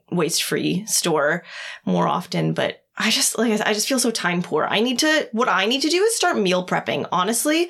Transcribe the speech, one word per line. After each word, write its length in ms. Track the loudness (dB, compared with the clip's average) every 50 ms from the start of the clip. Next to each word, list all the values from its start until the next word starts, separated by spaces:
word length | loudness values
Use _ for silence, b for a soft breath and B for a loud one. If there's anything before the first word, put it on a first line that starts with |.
| _ -4
waste-free 760 | -2 0 0 0 0 -2 -2 -2 -2 -2 0 0 -2 -2 -2
store 580 | -2 -2 0 0 2 2 2 2 2 0 -2 B B B B B B B B B
more 220 | 0 2 2 2
often, 460 | 2 0 -2 -4 -4 -2 0 0 0 0
but 280 | 0 -2 -2 -4 -8 _ _ -8
I 140 | -2 0 0
just, 300 | 2 2 0 0 0 0
like 120 | 0 2
I 40 | 2
said, 100 | 2 2
I 80 | 0 0
just 140 | 0 0
feel 100 | 0 0
so 140 | 0 0 0
time 320 | -2 0 -2 0 0 -2 -2
poor. 240 | 0 0 0 0 2
I 100 | 2 2
need 200 | 2 0 0 0
to, 280 | 2 2 2 2 0 -2
what 180 | -2 0 0 2
I 160 | 2 2 2
need 160 | 0 0 0
to 80 | 0 0
do 140 | 2 2 2
is 120 | 2 0
start 220 | 0 0 0 0
meal 260 | 2 2 2 0 0 0
prepping. 440 | -2 -4 -2 -2 -2 -4 -4 -2 -2
Honestly, 560 | -2 0 0 0 0 0 0 0 2 0 0